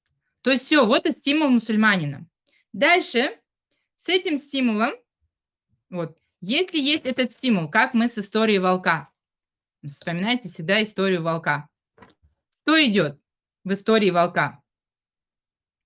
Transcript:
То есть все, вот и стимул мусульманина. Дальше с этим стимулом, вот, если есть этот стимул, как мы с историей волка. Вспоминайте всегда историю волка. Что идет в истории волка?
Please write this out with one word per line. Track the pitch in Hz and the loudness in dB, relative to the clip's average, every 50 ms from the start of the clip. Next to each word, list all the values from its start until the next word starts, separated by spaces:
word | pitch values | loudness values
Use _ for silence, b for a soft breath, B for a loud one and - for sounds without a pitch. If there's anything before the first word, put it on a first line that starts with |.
| _ _ _ _ _ _ _ _ | _ _ _ _ _ _ _ _
То | - 247 | -2 0
есть | 269 240 - | 0 0 2
все, | - 311 294 240 | 2 4 4 4
вот | 202 262 339 - | 4 4 2 2
и | 339 | 0
стимул | - - - 269 294 320 302 269 | -4 -2 -2 0 0 2 2 2
мусульманина. | 247 226 - - 214 214 220 214 196 180 151 143 - - - - _ _ _ _ _ _ _ _ | 2 2 2 0 0 2 2 4 2 2 0 -4 -6 -10 -14 -20 _ _ _ _ _ _ _ _
Дальше | - 196 277 320 349 370 - - - 233 262 349 453 - _ _ _ _ _ _ _ _ _ _ _ | -4 0 2 2 4 2 2 0 -2 -2 -2 -2 -4 -10 _ _ _ _ _ _ _ _ _ _ _
с | - - 320 | -12 -4 -2
этим | 359 370 359 370 302 | -2 -2 0 -2 -4
стимулом, | 262 - - - 269 254 233 214 208 226 285 453 - _ _ _ _ _ _ _ _ _ _ _ _ _ _ _ _ _ - | -6 -6 -6 -4 -2 0 0 0 0 -2 -2 -4 -8 _ _ _ _ _ _ _ _ _ _ _ _ _ _ _ _ _ -12
вот, | 180 175 165 156 - _ _ _ _ _ | -10 -8 -8 -8 -10 _ _ _ _ _
если | 175 185 262 330 370 370 - 311 | -6 -2 0 0 0 0 -2 0
есть | 262 285 302 302 - | 0 2 0 0 -2
этот | 262 247 269 254 240 | -4 -2 -2 -2 -2
стимул, | - - - 254 214 180 160 151 | -4 -4 -2 0 0 0 0 0
как | - 220 254 254 - | 0 0 0 2 2
мы | 220 233 240 | 0 0 0
с | - 214 | -2 -6
историей | 196 - - 220 220 220 208 190 | -8 -4 -2 0 2 2 2 2
волка. | 185 185 185 180 185 185 165 151 147 - _ _ _ _ _ _ _ _ _ _ _ _ _ _ - | 2 0 0 0 0 0 -2 -2 -4 -10 _ _ _ _ _ _ _ _ _ _ _ _ _ _ -16
Вспоминайте | 143 143 - - 175 170 175 196 233 247 247 - 175 | -16 -16 -12 -8 -8 -6 -4 -2 -2 -2 -4 -6 -10
всегда | - - 160 170 196 214 | -12 -8 -2 0 0 0
историю | 214 214 - 190 190 190 185 170 | 0 -2 -2 -2 -2 0 0 -2
волка. | 160 165 165 165 - 156 147 139 - - _ _ _ _ _ _ - - _ _ _ _ _ _ _ _ _ _ | -2 -2 -4 -4 -2 -4 -4 -4 -6 -12 _ _ _ _ _ _ -20 -20 _ _ _ _ _ _ _ _ _ _
Что | - 294 320 320 | 0 2 4 4
идет | 294 233 196 202 156 143 - - _ _ _ _ _ _ _ _ - | 4 4 2 2 0 0 -4 -10 _ _ _ _ _ _ _ _ -6
в | 185 | -6
истории | 196 196 - 220 220 220 208 185 | -6 -2 0 2 2 4 4 2
волка? | 170 170 175 180 175 175 147 131 - - _ _ _ _ _ _ _ _ _ _ _ _ _ _ _ _ _ _ _ _ _ _ _ _ _ | 4 2 2 2 0 -2 -2 -2 -4 -10 _ _ _ _ _ _ _ _ _ _ _ _ _ _ _ _ _ _ _ _ _ _ _ _ _